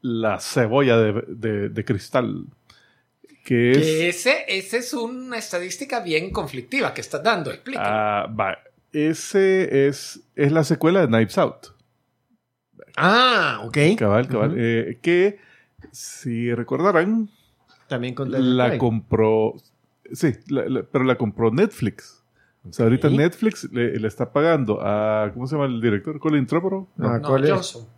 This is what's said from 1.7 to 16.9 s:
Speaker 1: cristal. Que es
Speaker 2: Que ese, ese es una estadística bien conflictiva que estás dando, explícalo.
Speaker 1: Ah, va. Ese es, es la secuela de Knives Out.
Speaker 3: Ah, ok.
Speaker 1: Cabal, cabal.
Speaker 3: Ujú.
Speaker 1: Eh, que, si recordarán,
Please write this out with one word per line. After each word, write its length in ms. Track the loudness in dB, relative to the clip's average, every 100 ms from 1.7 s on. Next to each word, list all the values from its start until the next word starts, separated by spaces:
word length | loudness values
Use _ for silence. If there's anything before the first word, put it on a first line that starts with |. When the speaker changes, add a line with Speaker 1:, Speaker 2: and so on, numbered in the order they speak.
| -6
Speaker 1:
cristal. 600 | -4 -4 -2 -2 -2 -6 -12 _ _ -20 _ _ _ _ _ _
Que 280 | -2 2 4
es 60 | 4
Speaker 2:
Que 300 | 4 0 -2
ese, 360 | 0 0 0 -2
ese 280 | -8 -4 -6
es 160 | -6
una 420 | -6 -8 -10 -12 -12
estadística 640 | -8 -8 -8 -10 -8 -8
bien 300 | -2 -4 -2
conflictiva 640 | -6 -6 -10 -6 -4 -4
que 60 | -6
estás 220 | -10 -2
dando, 280 | -2 -2 -4
explícalo. 380 | -10 -12 -6 -2
Speaker 1:
Ah, 380 | 0 0 -2 -4
va. 300 | -4 -4 -4 _ _ _
Ese 960 | -2 -2 -2 -2 2 2 2 2 2 2
es, 320 | 0 -12 -18 _ 0
es 160 | 2
la 100 | 4
secuela 360 | 2 2 4 4
de 80 | 4
Knives 300 | 4 2 2
Out. 280 | 0 -2 -20 _ _ _ _ _ _ _ _ _ _ -20 -14 0
Speaker 3:
Ah, 640 | 4 4 4 2 0 -2
ok. 140 | -4 4 4 4
Speaker 1:
Cabal, 300 | 4 4 2
cabal. 220 | 0 0
Speaker 3:
Ujú. 80 | 0
Speaker 1:
Eh, 380 | 0 0 -2 -4
que, 360 | 2 4 2 0 _ _ _ _ -20
si 640 | -18 -18 -12 -8 -4 -2
recordarán, 720 | -4 -4 0 2